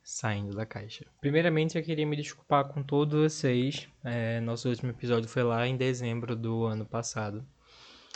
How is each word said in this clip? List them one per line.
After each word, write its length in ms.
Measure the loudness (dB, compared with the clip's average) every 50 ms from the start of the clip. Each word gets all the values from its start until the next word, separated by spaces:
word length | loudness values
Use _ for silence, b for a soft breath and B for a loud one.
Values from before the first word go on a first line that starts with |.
| _
Saindo 500 | -14 -10 -6 -4 -2 -2 -2 -4 -6 -6
da 120 | -6 -6
Caixa. 400 | -8 -8 -10 -10 -12 -14 -16 -18 -20 _ _
Primeiramente, 560 | -2 2 4 4 4 4 4 2 2 2 0
eu 60 | -2 -2
queria 220 | -2 0 0 0
me 120 | 0 0
desculpar 500 | -2 -4 -6 -10 -14 _ 2 4 4 4
com 160 | 2 -2 -6 -2
todos 340 | 2 2 4 4 4 4
vocês. 680 | 4 4 2 2 2 2 2 4 4 2 2 -2 -4 -8 -12 -16 _ -6
É, 380 | -4 -2 -2 0 0 0 0
nosso 260 | -2 -2 -2 -2 -2
último 220 | -2 -2 0 -2 -4
episódio 400 | -4 -4 0 2 2 2 2 0
foi 140 | 0 2 2
lá 220 | 2 4 2 2
em 120 | 2 2
dezembro 580 | 2 2 0 0 0 -2 -2 -2 -2 -2 -4 -4
do 300 | -2 -2 -2 0 2 2
ano 200 | 0 0 -2 -4
passado. 640 | -4 -4 -4 -4 -4 -4 -4 -4 -4 -4 -8 -10 -12 -18 B B B B B B B B B B B B